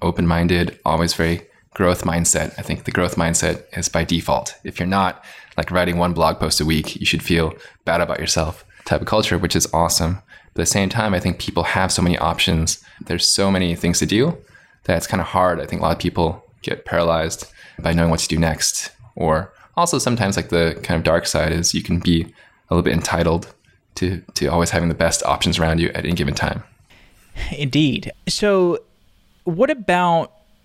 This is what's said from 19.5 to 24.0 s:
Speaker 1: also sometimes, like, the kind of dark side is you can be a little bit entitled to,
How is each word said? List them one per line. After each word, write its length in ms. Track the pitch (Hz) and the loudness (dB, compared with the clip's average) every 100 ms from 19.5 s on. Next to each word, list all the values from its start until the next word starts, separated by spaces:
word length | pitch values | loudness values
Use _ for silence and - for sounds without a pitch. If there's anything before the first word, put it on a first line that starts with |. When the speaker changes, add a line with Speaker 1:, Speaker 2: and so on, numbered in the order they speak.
| - - - | -14 -6 -2
Speaker 1:
also 220 | 170 135 | 0 0
sometimes, 360 | 123 117 - | 0 0 0
like, 140 | - - | -2 0
the 320 | 85 82 - | 2 2 -2
kind 140 | - 82 | -2 0
of 80 | |
dark 220 | 82 85 - | 2 2 0
side 260 | 80 80 | 0 0
is 220 | 82 82 | 0 0
you 80 | - | -2
can 160 | - 87 | -2 0
be 240 | 90 82 | 2 2
a 520 | - - - _ - | 0 -10 -20 _ -2
little 100 | 87 | 0
bit 100 | 80 | 2
entitled 580 | 80 - 85 85 85 - - _ _ _ | 0 0 0 2 0 -2 -16 _ _ _
to, 260 | - | -4